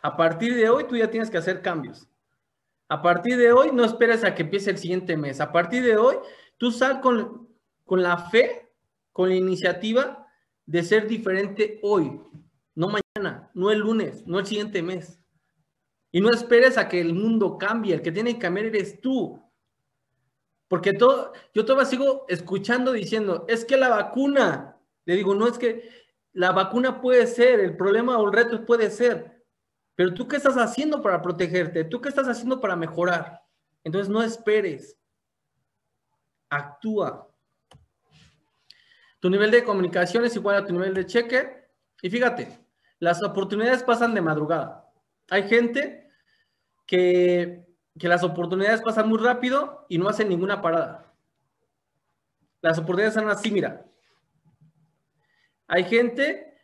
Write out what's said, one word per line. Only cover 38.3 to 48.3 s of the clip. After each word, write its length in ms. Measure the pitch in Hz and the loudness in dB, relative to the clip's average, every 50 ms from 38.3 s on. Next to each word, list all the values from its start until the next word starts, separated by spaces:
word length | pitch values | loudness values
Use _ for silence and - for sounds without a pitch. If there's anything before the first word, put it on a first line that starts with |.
| _ _ _ _ _ _ _ - - _ _ _ _ _ _ _ _ _ | _ _ _ _ _ _ _ -20 -20 _ _ _ _ _ _ _ _ _
Tu 100 | - 180 | 0 0
nivel 220 | 190 202 208 220 | 2 2 4 4
de 140 | 226 240 240 | 4 4 4
comunicación 580 | 226 202 190 180 175 175 180 175 170 - 233 240 | 2 0 0 -2 -2 0 -2 -2 0 0 0 0
es 120 | 233 226 208 | 0 -2 -2
igual 180 | - 202 202 | -2 0 0
a 100 | 196 196 | 0 0
tu 60 | 190 | -2
nivel 220 | 175 175 185 190 185 | -4 -4 -2 -2 -2
de 120 | 190 180 | -4 -4
cheque. 640 | 180 - 240 233 233 254 254 277 - - - _ _ _ _ _ _ _ _ | -2 -2 -2 -2 0 0 -2 -2 -4 -8 -18 _ _ _ _ _ _ _ _
Y 80 | - 180 | -8 -6
fíjate, 480 | 208 240 247 233 233 151 113 - - - _ _ _ _ _ _ _ - | -2 0 0 0 -2 -4 -8 -12 -14 -20 _ _ _ _ _ _ _ -4
las 220 | 170 170 170 170 | 0 0 0 0
oportunidades 640 | 208 196 196 202 190 190 208 208 226 247 254 247 - | -2 -4 -4 -4 -4 -2 -2 -2 0 2 0 2 2
pasan 300 | - 233 226 240 233 220 | 2 2 2 2 0 0
de 80 | 202 | 0
madrugada. 680 | 170 160 151 151 151 147 170 156 131 - - - - _ _ _ _ _ _ _ _ - | 0 0 -2 -2 -2 -2 -2 -2 -4 -6 -12 -18 -20 _ _ _ _ _ _ _ _ -4
Hay 200 | 185 202 196 202 | -2 -2 0 2
gente 600 | 226 240 233 233 233 277 302 285 - - - _ _ _ _ _ _ _ _ _ _ _ _ _ _ _ _ - | 2 2 2 2 0 -4 -4 -6 -8 -14 -20 _ _ _ _ _ _ _ _ _ _ _ _ _ _ _ _ -2
que, 800 | 185 180 180 180 180 180 180 180 175 175 175 175 175 175 - _ _ _ _ _ _ 156 | 0 2 4 4 4 4 4 4 2 0 -2 -4 -8 -14 -20 _ _ _ _ _ _ -6
que 80 | 175 170 | 0 2
las 160 | 175 175 185 | 2 2 2
oportunidades 580 | 170 | 0